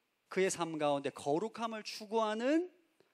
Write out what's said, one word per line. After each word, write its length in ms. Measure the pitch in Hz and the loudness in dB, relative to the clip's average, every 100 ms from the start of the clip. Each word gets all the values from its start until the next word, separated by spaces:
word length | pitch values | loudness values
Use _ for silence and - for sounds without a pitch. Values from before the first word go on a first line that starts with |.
| _ _ _ | _ _ _
그의 220 | - 185 | 0 2
삶 280 | 170 165 156 | 2 -4 0
가운데 320 | 147 143 135 | 2 2 0
거룩함을 760 | - 143 151 214 208 226 220 | -4 0 0 0 -4 -6 -6
추구하는 880 | 202 - 214 226 214 214 247 320 359 - _ _ _ | -10 -12 -2 0 2 2 2 2 0 -8 _ _ _